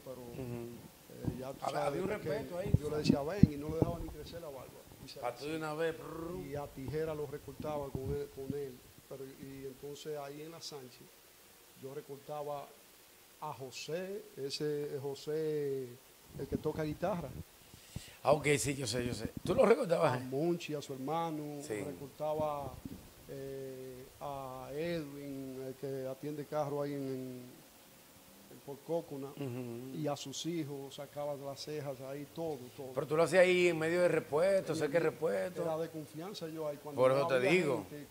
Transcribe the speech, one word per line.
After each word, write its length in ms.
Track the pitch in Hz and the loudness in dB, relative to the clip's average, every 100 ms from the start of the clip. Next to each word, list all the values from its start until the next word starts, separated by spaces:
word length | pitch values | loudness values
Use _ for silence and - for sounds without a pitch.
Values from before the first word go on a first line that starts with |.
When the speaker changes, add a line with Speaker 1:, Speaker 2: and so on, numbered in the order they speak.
Speaker 1:
pero, 160 | 135 127 | -12 -12
Speaker 2:
Ujú. 1120 | 120 123 123 120 120 117 - - - - 123 | -10 -8 -6 -4 -6 -10 -16 -18 -18 -6 -2
Speaker 1:
eh, 60 | 120 | -2
ya 100 | 127 | -4
tú 60 | - | -2
Speaker 2:
Había, 140 | 135 135 | 0 2
Speaker 1:
sabes 80 | 143 | 2
Speaker 2:
había 140 | 143 | 2
un 60 | 196 | 0
Speaker 1:
que 80 | 214 - | 0 0
Speaker 2:
respeto 300 | - - 175 | -2 -2 -4
ahí, 120 | 202 - | 2 2
Speaker 1:
yo 60 | |
le 60 | 151 | 4
Speaker 2:
¿sabes? 160 | 151 151 | 4 6
Speaker 1:
decía, 160 | - | 6
"Ven", 300 | 143 202 165 | 6 6 6
y 40 | 143 | 6
no 120 | 151 | -2
le 40 | 160 | 2
dejaba 220 | 170 170 | 2 0
ni 100 | 160 | -6
crecer 320 | 156 147 170 | -8 -10 -10
la 80 | 156 | -10
barba. 320 | 135 123 - - - | -12 -12 -16 -18 -16
Y 40 | 135 | -14
se 120 | 143 | -6
Speaker 2:
Pa' 140 | 123 | -4
tú 100 | 120 | -2
de 60 | 147 | -4
Speaker 1:
hacía. 80 | 160 | -2
Speaker 2:
una 160 | 156 | -2
vez, 200 | 151 165 | 0 0
prrr. 520 | 160 147 160 165 180 139 | 0 -6 -6 -4 -6 -4
Speaker 1:
Y 80 | 143 | -4
a 100 | 143 | -6
tijera 460 | - 127 151 160 | -6 -4 -2 -2
lo 120 | 151 143 | -2 -4
recortaba 640 | 147 - 135 151 147 139 | -8 -10 -8 -4 -2 -4
con 120 | 131 135 | -4 -2
él, 140 | 143 - - | -2 -4 -6
con 220 | 135 143 | -4 -4
él. 160 | 139 123 - - - | -4 -10 -18 -20 -14
Pero, 160 | 135 | -12
y 420 | 135 135 135 135 135 | -12 -12 -12 -10 -10
entonces 500 | 123 143 143 156 147 | -10 -12 -10 -8 -8
ahí 240 | 139 147 | -8 -10
en 100 | 156 | -12
la 80 | 165 | -12
Sánchez, 400 | - 147 127 - - - - - - - - - | -10 -10 -12 -16 -20 -20 -20 -20 -20 -20 -20 -14
yo 100 | 131 | -10
recortaba 720 | 139 139 135 143 151 147 143 143 - - - - - - - | -10 -10 -10 -8 -6 -4 -6 -8 -16 -20 -20 -20 -20 -20 -8
a 120 | 151 | -8
José, 720 | 120 131 - - 170 185 202 - - | -6 -8 -8 -4 -4 -4 -8 -10 -6
ese, 580 | 139 - 151 147 147 | -4 -2 0 0 -2
eh, 40 | 147 | -4
José, 840 | 139 139 151 156 156 151 139 135 123 120 - - - 143 | -4 -6 -4 -2 0 0 0 -2 -4 -10 -20 -20 -14 -8
el 80 | 139 | -2
que 80 | - | 0
toca 260 | 156 151 | 0 0
guitarra. 440 | 151 151 175 175 139 - - - - - - - - - | -2 0 0 0 -2 -8 -12 -16 -20 -20 -10 -10 -10 2
Speaker 2:
Ah, 100 | 123 | 6
ok, 140 | 151 143 143 | 8 8 6
sí, 180 | 143 135 | 4 0
yo 100 | 123 | 0
sé, 180 | 123 | 2
yo 80 | 123 | 0
sé. 180 | 110 110 - | 0 -4 -2
¿Tú 100 | - | 4
lo 120 | 247 208 | 8 10
recortabas? 500 | 277 202 165 156 123 | 8 6 6 6 4
Speaker 1:
A 40 | |
Monchi, 520 | 127 135 170 165 - | 0 2 2 2 0
a 60 | 147 | -4
su 120 | 139 | -4
hermano, 640 | 135 131 165 165 151 147 147 135 | -4 -2 0 0 -2 -4 -6 -4
Speaker 2:
Sí. 160 | 107 | -2
Speaker 1:
recortaba, 920 | 95 90 - - 151 156 151 147 135 127 - - - - - | -4 -6 -10 -4 0 2 0 0 -4 -8 -10 -12 -14 -18 -12
eh, 760 | 139 135 135 135 131 131 127 131 - | -8 -6 -6 -8 -8 -10 -12 -14 -10
a 480 | 143 139 131 131 127 | -8 -6 -6 -8 -6
Edwin, 880 | 143 170 170 143 143 143 135 135 131 131 | -4 -2 -2 -4 -8 -8 -6 -6 -6 -8
el 80 | |
que 320 | 127 139 135 131 | -6 -4 -2 -4
atiende 380 | 135 151 147 | -4 -6 -6
carro 380 | 143 151 143 143 | -4 -2 0 0
ahí 100 | 143 | -2
en, 80 | 143 | -2
en, 80 | 135 131 127 127 123 - - - - - - - - - - | -4 -4 -6 -10 -14 -18 -20 -20 -20 -20 -20 -20 -20 -20 -20
en 60 | 127 | -16
por 140 | - 135 - | -12 -10 -2
Cócuna, 420 | 165 165 139 139 | -2 -2 -8 -8
Speaker 2:
Ujú. 640 | 147 139 120 120 117 131 156 | -6 -4 -4 -6 -8 -8 -4
Speaker 1:
y 80 | 147 | -2
a 80 | |
sus 320 | 143 139 127 160 | -2 -6 -6 -4
hijos, 480 | 170 143 139 139 | -2 -4 -6 -10
sacaba 400 | 143 139 147 147 | -10 -10 -6 -4
las 260 | 139 139 135 | -4 -6 -8
cejas 400 | - 151 143 127 | -6 -6 -4 -6
ahí, 240 | 135 143 143 | -6 -8 -8
todo, 260 | - 165 139 123 - | -6 -4 -4 -8 -10
todo. 160 | 131 | -6
Speaker 2:
Pero 120 | 127 131 | -2 2
tú 80 | 156 | 4
lo 80 | |
hacías 180 | 160 185 | 6 8
ahí 240 | 180 180 175 | 8 8 6
en 100 | 160 | 6
medio 240 | 160 175 | 4 6
de 60 | 175 | 6
repuesto, 640 | 156 - 147 190 196 175 | 4 4 4 6 4 2
Speaker 1:
Y 20 | 156 | 2
Speaker 2:
cerca 160 | 147 | 4
de 60 | 170 | 4
Speaker 1:
era 120 | 160 | 4
Speaker 2:
repuesto. 680 | 156 160 196 185 165 170 160 | 2 2 2 0 -2 0 0
Speaker 1:
de 80 | 165 | -2
confianza 580 | 160 143 147 180 208 165 | -6 -8 -8 -8 -6 -6
yo 200 | 160 151 | -4 -4
ahí, 100 | 131 | -4
cuando 200 | 147 120 | -2 6
Speaker 2:
Por 80 | 127 | 8
Speaker 1:
no 80 | 135 | 8
Speaker 2:
eso 80 | 139 | 6
te 80 | |
Speaker 1:
había 160 | 131 127 | 6 6
Speaker 2:
digo. 360 | 180 151 117 95 | 6 6 2 -2
Speaker 1:
gente 160 | 147 143 | -10 -10